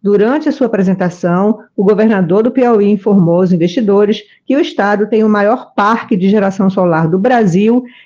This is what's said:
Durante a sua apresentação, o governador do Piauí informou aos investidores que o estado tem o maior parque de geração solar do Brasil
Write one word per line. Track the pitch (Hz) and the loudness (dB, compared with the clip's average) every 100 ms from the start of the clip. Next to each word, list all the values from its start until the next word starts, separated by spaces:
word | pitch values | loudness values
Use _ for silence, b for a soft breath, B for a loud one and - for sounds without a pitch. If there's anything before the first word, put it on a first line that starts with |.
Durante | 202 202 220 302 302 | 0 2 2 0 -2
a | |
sua | - 233 | -2 -2
apresentação, | 202 190 185 180 - 175 175 208 220 B - | 0 0 0 -4 -4 -2 0 0 -2 B -2
o | |
governador | 196 208 220 202 165 190 | 0 2 2 0 0 0
do | 233 | 0
Piauí | 269 240 220 202 | 0 2 2 2
informou | 208 214 196 165 170 | 0 0 2 2 2
aos | 185 | 0
investidores | 180 170 208 208 202 208 220 b b - | 0 0 -2 0 2 0 -2 b b -4
que | |
o | 269 | -2
estado | 339 - 202 208 214 | -2 -2 -2 -2 -2
tem | 220 | 0
o | 214 | 0
maior | 208 202 254 - | 0 0 -2 -4
parque | - 202 226 - 196 | -2 -2 -2 -2 -2
de | 190 | 0
geração | 214 190 190 190 | 2 0 0 -2
solar | 190 180 160 160 | 0 0 0 0
do | 185 | 0
Brasil | 240 247 202 180 214 247 247 B | 0 2 2 2 2 0 -4 B